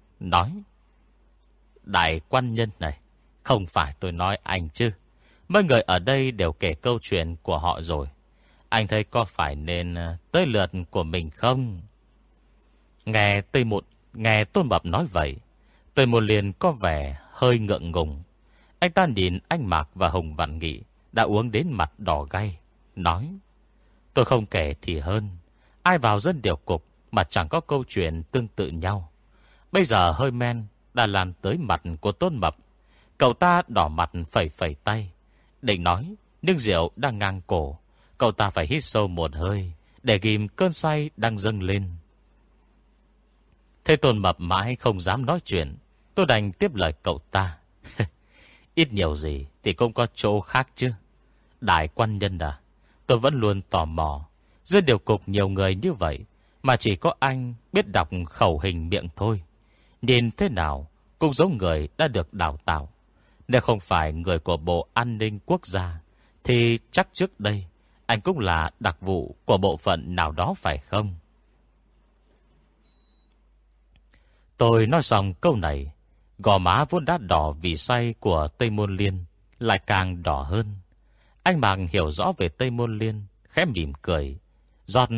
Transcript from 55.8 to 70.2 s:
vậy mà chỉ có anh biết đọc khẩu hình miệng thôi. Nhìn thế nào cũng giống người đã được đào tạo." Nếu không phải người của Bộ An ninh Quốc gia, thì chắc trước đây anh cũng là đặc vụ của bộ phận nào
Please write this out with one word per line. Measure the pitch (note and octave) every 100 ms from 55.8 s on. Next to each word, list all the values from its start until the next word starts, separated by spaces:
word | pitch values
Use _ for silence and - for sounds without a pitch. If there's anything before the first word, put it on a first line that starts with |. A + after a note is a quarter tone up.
| F3
vậy | C3 E2 C#2 G2+ _ _ _
mà | C3 B2
chỉ | A2+ F#2+
có | E3+ -
anh | C3+ C3 B2 A#2+ _
biết | G3+ G3+
đọc | E3+ E2 F#2 E2+
khẩu | - G#2 D#2
hình | F2+ E2+ D#2+
miệng | G2 E2+ -
thôi. | G#2 G#2+ - _ _ _ _ -
Nhìn | A#2 B2 A#2
thế | - G3+
nào | G#2 D#2 C#2 D2 _ _ -
cũng | D#3+
giống | C#3 F#3 C3
người | F2+ D#2+ D2 -
đã | D#3
được | G#2 D#2+
đào | G#2 E2+ D2
tạo." | - D#2 D2 _ _ _ _ _ -
Nếu | B2
không | - A2
phải | - F2+ D#2
người | D#2 F2 E2+
của | - E2+
Bộ | E2 F2 -
An | - A#2+ A2
ninh | A2 G#2 -
Quốc | F3 -
gia, | F#2 F2+ E2 - _ _ _
thì | - B2 A#2 A#2 _
chắc | - F#3+
trước | - F#3 -
đây | G2+ G#2 F2+ _ _ _ -
anh | A2+
cũng | F3+ F3+
là | G2 D#2+ D#2+ -
đặc | G#2 E2
vụ | F#2 F#2 C2+ -
của | - G#2
bộ | F#2+ D2+
phận | - E2+ C#2
nào | F2+